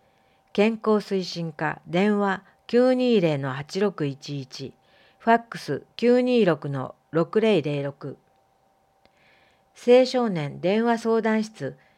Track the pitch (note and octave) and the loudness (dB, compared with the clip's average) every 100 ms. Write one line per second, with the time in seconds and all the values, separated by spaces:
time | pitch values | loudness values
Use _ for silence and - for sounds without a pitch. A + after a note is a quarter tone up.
0 | _ _ _ _ _ - G#3+ A3 A3 G#3+ | _ _ _ _ _ 0 0 0 0 -2
1 | - F#3+ F3 E3+ E3 - D3+ D3 - E3+ | -2 -6 -6 -8 -10 -6 -6 -6 -4 0
2 | G#3 G3+ G3+ F#3 - _ - A#3+ B3+ B3+ | 2 2 0 -4 -10 _ -2 2 4 2
3 | B3 A3 E3 C#3+ C3+ C3+ D3 F#3+ G3+ - | 2 2 2 0 -4 -8 -8 -4 -4 -2
4 | C#3+ C3 - C#3+ B2+ - C3+ - _ _ | -6 -6 -10 -10 -12 -14 -16 -16 _ _
5 | _ _ A#3 A#3 A#3+ E3 - C3+ - - | _ _ 2 2 0 -12 -6 -6 -8 -2
6 | A#3 B3 B3+ B3 F#3 D3+ C#3+ C3+ B2+ - | 2 4 4 4 4 2 -2 -6 -8 -12
7 | _ D#3+ E3 A3 A3 F#3 D3 C#3+ C#3 - | _ -2 0 0 2 2 0 -4 -6 -10
8 | C#3 - _ _ _ _ _ _ _ _ | -14 -16 _ _ _ _ _ _ _ _
9 | _ _ _ _ _ _ _ - A#3+ B3 | _ _ _ _ _ _ _ -4 6 6
10 | B3+ B3+ A#3 E3+ C#3+ C#3 E3+ G#3+ A#3 A3+ | 6 0 -2 -2 -6 -4 -2 0 0 -2
11 | A3+ A3+ A3 A3 G#3+ - C3+ - _ | 0 0 0 -2 -4 -8 -10 -10 _